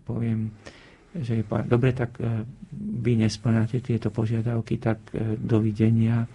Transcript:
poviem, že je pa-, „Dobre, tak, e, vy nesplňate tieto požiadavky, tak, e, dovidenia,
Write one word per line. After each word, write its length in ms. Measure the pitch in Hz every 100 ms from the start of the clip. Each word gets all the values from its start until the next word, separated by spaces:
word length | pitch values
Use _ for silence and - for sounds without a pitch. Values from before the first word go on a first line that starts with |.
| -
poviem, 400 | 120 117 110 110 107 - - - - -
že 300 | 175 117 113
je 20 |
pa-, 240 | 107 117 123
„Dobre, 240 | 120 127
tak, 240 | 127 120 -
e, 240 | 117 113 117 - - 143 104 165
vy 160 | 117 117
nesplňate 640 | 110 - 120 113 113 123
tieto 320 | - 113 - -
požiadavky, 640 | 110 117 113 117 110 120
tak, 320 | 113 113 -
e, 240 | - 110 110
dovidenia, 880 | 120 113 110 104 110 113 113 117 117